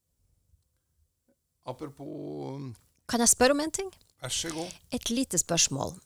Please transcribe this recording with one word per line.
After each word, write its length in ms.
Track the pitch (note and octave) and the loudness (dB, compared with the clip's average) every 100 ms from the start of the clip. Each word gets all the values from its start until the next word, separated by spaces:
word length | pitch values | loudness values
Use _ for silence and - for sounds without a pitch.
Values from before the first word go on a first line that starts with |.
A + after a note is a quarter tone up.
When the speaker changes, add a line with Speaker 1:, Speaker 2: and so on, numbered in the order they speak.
| _ _ _ _ _ _ _ _ _ _ _ _ _ _ _ _ B2+ | _ _ _ _ _ _ _ _ _ _ _ _ _ _ _ _ -14
Speaker 1:
Apropos 1080 | B2+ D3 - - D3 D3 D3 C3+ C#3 C3+ A2 _ _ - | -12 -12 -12 -12 -10 -10 -8 -8 -8 -10 -12 _ _ -2
Speaker 2:
Kan 100 | A#3 | 2
jeg 60 | A#3 | 4
spørre 260 | - B3+ C#4+ | 6 6 6
om 60 | |
en 80 | D#4 | 0
ting? 160 | - F#4+ - _ _ | -4 -8 -12 _ _
Speaker 1:
Vær 120 | C3+ | -6
så 180 | - E3 | -4 -4
god. 200 | D3+ F3+ - - | -4 -6 -10 -8
Speaker 2:
Et 180 | B3 - | -6 -2
lite 280 | A#3 C4 F3 | 0 2 0
spørsmål. 560 | - E3+ - C3+ E2 F#3 | 2 2 2 2 -2 -6